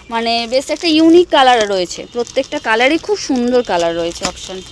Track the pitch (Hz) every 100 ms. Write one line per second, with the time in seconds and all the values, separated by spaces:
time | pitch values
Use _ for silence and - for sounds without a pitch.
0 | - 233 233 233 233 254 285 302 349 311
1 | 320 339 349 302 262 247 208 190 180 -
2 | - 240 233 - 269 294 247 220 254 320
3 | - 403 - 262 240 247 240 180 170 170
4 | 170 170 185 - - 190 180